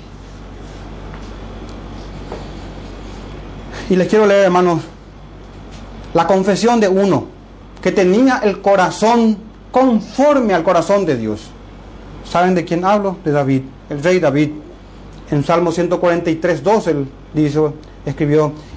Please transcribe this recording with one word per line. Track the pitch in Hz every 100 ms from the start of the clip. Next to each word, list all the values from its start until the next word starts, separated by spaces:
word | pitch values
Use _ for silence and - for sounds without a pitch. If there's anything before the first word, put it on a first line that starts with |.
| - - - - - - - - - - - - - - - - - - - - - - - - - - - - - - - - - - - - - - -
Y |
les | 185 180
quiero | 214
leer, | 208 202
hermanos, | 190 180 180 160 - - - - - - - - - - - - -
la | 170 165
confesión | 190 190 185 220 240
de | 202
uno | 190 202 139 - - - - - -
que | 185
tenía | 185 180 202 262 247
el | 208 185
corazón | 202 196 170 - 214 240 226 208 - - -
conforme | 254 262 220 - - 294 277 220
al | 180
corazón | 175 175 160 202
de | 175
Dios. | 127 110 104 - - - - - - - - -
¿Saben | 170 180
de | 180
quién | 160 170
hablo? | 185 208 196 175
De | 156
David, | 143 135 135 131 - -
el | 147
rey | 160 185
David. | 156 139 151 - - - - - - - -
En | 147
Salmo | 139 170 175
ciento | 165 170 170
cuarenta | 175 170 165
y |
tres, | 160 175 156
dos | 156 214 175
él | 147 135 - -
dice, | 151 147 151 151 147 - -
escribió, | - 139 147 151 151 151 -